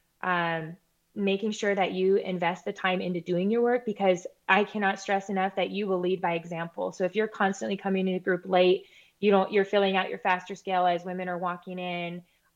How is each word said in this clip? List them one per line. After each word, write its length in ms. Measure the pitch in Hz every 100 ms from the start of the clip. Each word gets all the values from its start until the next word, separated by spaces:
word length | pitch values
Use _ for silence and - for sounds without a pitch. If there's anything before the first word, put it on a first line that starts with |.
| _ _
um, 540 | 185 175 165 165 160 175 _ _ _
making 360 | 208 196 196 220
sure 240 | 214 208
that 180 | 196 175
you 240 | 185 185 196
invest 480 | 190 180 175 180
the 80 | 208
time 280 | 196 185 185
into 200 | 180 175
doing 300 | 175 175 196
your 120 | 233
work, 220 | 240 240
because 400 | 226 202 196 180 - - -
I 160 | 190
cannot 380 | 202 214 196 202
stress 300 | - 196 196
enough 260 | 190 190 190
that 140 | 185
you 180 | 196 202
will 100 | 185
lead 220 | 180 185
by 140 | 180
example. 580 | 170 170 165 170 - 185
So 120 | -
if 120 | 180 214
you're 100 | 214
constantly 500 | - 196 196 220 196
coming 300 | 196 190 185
into 140 | 185
group 220 | 185 180
late, 400 | 185 185 185 190 - - _ _
you 140 | 202
don't, 180 | 196 190
you're 140 | 208
filling 320 | 196 202 196 190
out 140 | 185
your 80 | 190
faster 360 | 196 180 180
scale 320 | 190 196 185 180
as 180 | 175
women 240 | 180 180 180
are 100 | 175
walking 420 | 180 180 185 180
in, 420 | 180 175 170 175 - _ _